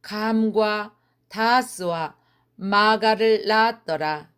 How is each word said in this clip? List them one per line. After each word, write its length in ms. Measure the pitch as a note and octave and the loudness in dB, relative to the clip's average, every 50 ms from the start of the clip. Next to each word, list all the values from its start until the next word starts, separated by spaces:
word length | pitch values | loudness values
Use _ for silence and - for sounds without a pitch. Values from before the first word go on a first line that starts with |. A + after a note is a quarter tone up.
| _ | _
감과 920 | - G#3 G#3 G#3+ A3 A3 A3 A3 A3 G#3+ G#3+ G#3+ G#3+ G#3 G#3 G#3 G#3+ _ _ _ _ _ _ _ _ | -10 -6 -4 -2 0 0 2 0 2 2 0 0 0 0 -4 -6 -10 _ _ _ _ _ _ _ _
다스와 880 | - G#3 A3 A3+ A#3+ B3+ B3+ B3 - - F3+ F3 E3+ E3 D#3+ D3+ - _ _ _ _ _ _ _ _ | -6 -2 0 2 2 2 2 -2 -8 -8 -4 -4 -4 -4 -6 -8 -10 _ _ _ _ _ _ _ _
마가를 920 | - F#3 G3 G3+ G3+ G#3 G#3+ A3 A3 A3 A3 A3 G3+ A3 A3+ A3 G#3+ - | -10 -6 0 2 2 4 4 2 2 2 0 2 2 2 2 2 2 0
낳았더라. 840 | - G#3+ A3 A3 A3+ A#3 A3+ _ - D#3+ D#3 D#3 D3+ D#3 D3 D3+ _ _ | 0 2 2 2 0 0 -6 _ -6 -6 -4 -2 -4 -4 -6 -10 _ _